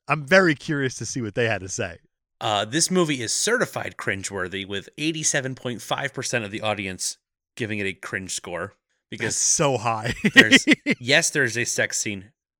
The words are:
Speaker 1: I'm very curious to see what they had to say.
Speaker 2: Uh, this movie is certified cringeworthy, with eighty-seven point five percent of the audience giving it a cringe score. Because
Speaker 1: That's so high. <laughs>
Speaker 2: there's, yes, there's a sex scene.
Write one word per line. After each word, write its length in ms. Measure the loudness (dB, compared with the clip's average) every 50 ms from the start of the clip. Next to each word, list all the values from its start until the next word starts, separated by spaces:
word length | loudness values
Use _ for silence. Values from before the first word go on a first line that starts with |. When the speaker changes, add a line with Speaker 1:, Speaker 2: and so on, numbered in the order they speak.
| _ -4
Speaker 1:
I'm 180 | -4 -4 2
very 280 | 4 6 6 6 6 4
curious 420 | 2 -2 -2 -2 0 0 -2 -2
to 100 | -4 -8
see 160 | -6 -4 -4
what 140 | -4 -2 0
they 120 | 0 0 2
had 140 | 0 -2
to 80 | -4 -6
say. 300 | -6 -4 -4 -6 -8 -12 _ _ _ _ _ _ _ -6
Speaker 2:
Uh, 240 | -2 0 2 2 2
this 260 | 0 2 0 2 2
movie 300 | 4 2 2 2 0 -2
is 100 | -2 -2
certified 640 | -2 -2 0 0 0 0 0 -2 -2 -6 -8 -8 -8 -6
cringeworthy, 720 | -4 -4 -4 -2 -4 -6 -6 -4 -4 -4 -4 -6 -6 -6
with 220 | -6 -8 -8 -8 -8 -4
eighty-seven 580 | -4 -4 -2 -2 -2 0 0 0 -2 -4 -6
point 260 | -6 -6 -8 -8 -8
five 320 | -6 -6 -4 -4 -4 -4 -6
percent 300 | -6 -4 -2 -2 -2 -2
of 60 | -4
the 100 | -6 -4
audience 560 | -2 -2 -2 -2 -4 -6 -6 -6 -6 -6 -6 -8 _ _ _ _ _ _ _
giving 240 | -6 -6 -4 -4 -4
it 60 | -4
a 80 | -4 -6
cringe 380 | -6 -8 -8 -8 -6 -6 -6
score. 420 | -8 -8 -8 -8 -6 -6 -6 -8 -10 _ _ _ _ _ _ _
Because 260 | -8 -6 -4 -2 -2
Speaker 1:
That's 20 | 0
so 400 | 0 2 2 4 4 2 2 2
high. 380 | 0 0 -2 0 -2 -4 -2 0 0
<laughs> 100 | 6 8
Speaker 2:
there's, 320 | 8 8 8 8 6 6 4 2 2 2 0 -2 -2
yes, 300 | 2 2 4 4 4 2
there's 260 | 2 0 0 0 0 -2
a 80 | -4
sex 340 | -2 0 0 -2 -2 -2 -4
scene. 320 | -4 -4 -6 -8 -10 -14 _ _ _ _ _ _